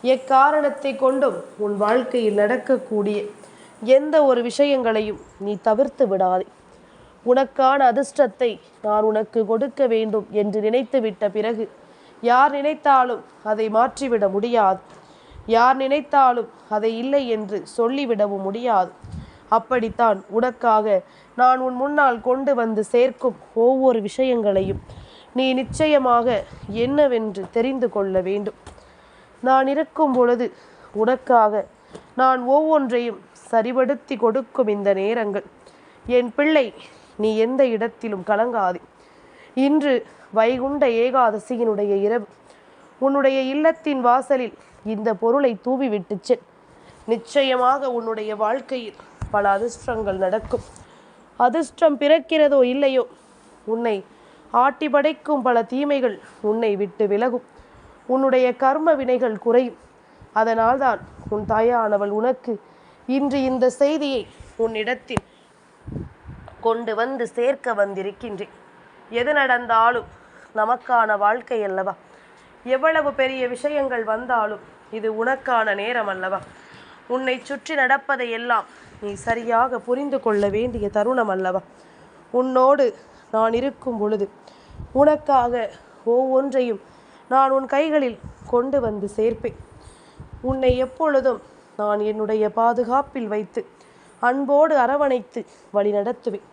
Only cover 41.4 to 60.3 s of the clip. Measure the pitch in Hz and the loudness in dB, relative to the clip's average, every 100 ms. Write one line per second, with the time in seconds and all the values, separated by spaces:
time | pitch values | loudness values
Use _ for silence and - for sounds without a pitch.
41.4 | - 247 233 208 208 196 208 233 208 - | -6 -2 -2 0 0 0 0 -2 -4 -20
42.4 | _ - _ - - _ 269 277 269 269 | _ -20 _ -20 -20 _ 0 2 2 0
43.4 | 262 277 311 320 311 269 240 247 262 269 | -2 0 0 0 -4 0 2 2 2 -2
44.4 | 240 - - - 214 214 214 208 226 262 | -2 -12 -20 -14 -8 -4 -4 -2 0 2
45.4 | 269 214 247 254 269 208 175 202 - 233 | 0 -2 -4 -2 -2 -4 -6 -10 -2 -4
46.4 | _ _ _ - - - - 226 226 285 | _ _ _ -20 -20 -18 -6 -6 -2 0
47.4 | 269 254 247 277 269 240 226 220 214 214 | 0 2 2 0 -2 -4 -4 -6 -6 -4
48.4 | 214 262 - 262 220 - - - - 208 | -2 -2 -6 -10 -10 -18 -20 -14 -4 0
49.4 | 202 196 233 - - 226 202 190 185 202 | 2 0 -2 -8 -8 -6 -4 -2 -2 -2
50.4 | - - - - - - - - - - | -4 -8 -8 -20 -20 -20 -20 -20 -20 0
51.4 | 247 320 302 - 330 285 285 320 - 311 | 0 2 -4 2 2 2 4 2 2 2
52.4 | 294 277 247 262 277 254 - - _ - | 4 4 4 2 2 0 -2 -10 _ -20
53.4 | - - - 226 233 202 180 - - - | -20 -18 -8 -4 -2 -4 -8 -20 -20 -20
54.4 | - 233 262 - 302 285 294 311 - 294 | -2 2 2 0 0 2 2 -2 -2 0
55.4 | 254 240 226 254 285 285 247 196 - - | 2 0 0 -4 -2 0 -2 -4 -16 -6
56.4 | 214 220 226 196 202 - 208 202 247 240 | -4 0 0 -2 -4 -2 0 0 0 -4
57.4 | - - - - - - - 262 269 254 | -10 -20 -20 -20 -20 -20 -4 0 2 2
58.4 | 254 247 269 294 320 294 254 254 240 214 | 2 2 0 2 2 0 0 -2 -2 -2
59.4 | 233 240 254 - - _ _ _ - | 2 2 0 -8 -20 _ _ _ -6